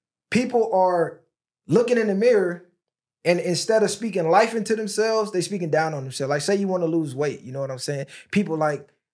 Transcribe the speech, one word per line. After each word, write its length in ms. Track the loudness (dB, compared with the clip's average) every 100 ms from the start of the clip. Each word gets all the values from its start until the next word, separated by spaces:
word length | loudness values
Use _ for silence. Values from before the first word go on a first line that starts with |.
| _ _ -4
People 400 | -2 0 0 2
are 480 | 2 2 2 -2 -6 _ _ _ _ 0
looking 300 | 2 2 0
in 100 | 0
the 80 | 2
mirror, 500 | 4 4 2 -4 -12 _ _ _ _ _ 0
and 140 | 0
instead 440 | 0 -2 2 2
of 80 | 2
speaking 380 | -2 -6 -2 2
life 260 | 4 4 0
into 200 | -2 -2
themselves, 560 | -2 -2 0 0 0
they 100 | -2
speaking 280 | -4 -4 -2
down 240 | 0 0
on 100 | -4
themselves. 260 | -8 -6 -2
Like, 120 | -2
say 140 | 0 0
you 120 | 0
wanna 180 | 0 0
lose 280 | 0 -2 -2
weight, 260 | -4 -4
you 100 | -8
know 80 | -8
what 120 | -8
I'm 80 | -6
saying? 260 | -6 -6 -8 -14 -2
People, 240 | 0 0 0
like, 320 | 0 -2 -8 _ _